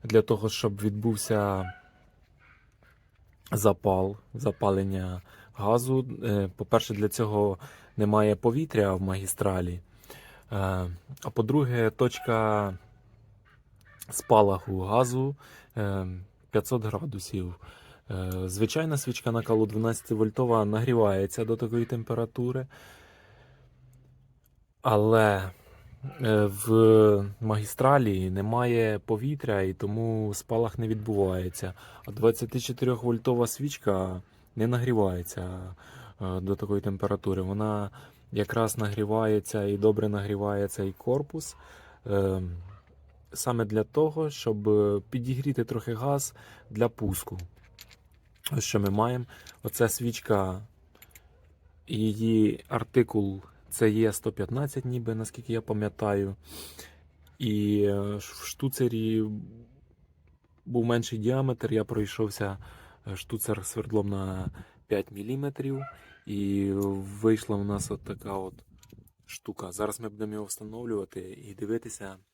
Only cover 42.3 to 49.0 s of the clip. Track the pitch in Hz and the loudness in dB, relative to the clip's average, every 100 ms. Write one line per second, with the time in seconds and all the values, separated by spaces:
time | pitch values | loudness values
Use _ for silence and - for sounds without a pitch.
42.3 | 95 90 87 - - _ _ - - - | 0 -4 -10 -14 -20 _ _ -20 -20 -16
43.3 | - - 117 107 107 107 - 156 156 156 | -6 -2 -2 0 0 0 2 0 0 -6
44.3 | 143 117 104 107 104 104 101 - 127 123 | -4 -4 0 4 4 4 0 -2 -6 -4
45.3 | 131 143 123 117 120 - 113 135 143 - | -2 -2 -2 -2 -4 -4 -4 -2 -2 -4
46.3 | - - - - 107 117 - 104 92 - | -12 -20 -20 -12 0 0 0 -4 -4 -8
47.3 | 92 87 - - - - - _ _ _ | -12 -14 -20 -20 -20 -20 -20 _ _ _
48.3 | _ - 139 - 107 101 101 | _ -4 -4 0 0 0 2